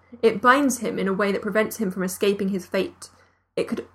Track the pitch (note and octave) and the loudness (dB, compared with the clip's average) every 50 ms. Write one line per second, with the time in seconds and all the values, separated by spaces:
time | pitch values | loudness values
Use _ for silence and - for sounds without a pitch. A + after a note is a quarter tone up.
0 | _ _ - - - A3+ - G3 - B3 B3 C#4+ D4 C4+ A3+ - G#3+ F#3 F#3 - | _ _ -8 2 2 2 2 4 4 4 6 6 4 2 0 -2 -4 -4 -4 -2
1 | F#3+ F#3+ G3 F#3 G#3 G3 G3 - - G#3+ F#3+ G#3+ A3 G#3+ - - A3+ F#3 F#3 G3 | -2 -2 0 0 0 0 0 -2 -2 -2 0 0 0 0 0 -4 -4 -4 -2 -2
2 | F3+ F#3 F#3 - - G3+ G3+ G3+ G#3 F#3+ G3+ F#3 F3+ - - F#3+ - - - - | -4 -4 -2 0 2 2 2 2 0 -2 -2 -4 -6 -4 -2 -2 -2 -2 -6 -14
3 | - - _ _ _ _ _ _ _ _ - - - - A#3 - - - - | -20 -20 _ _ _ _ _ _ _ _ -6 -4 -4 -4 -4 -8 -8 -6 2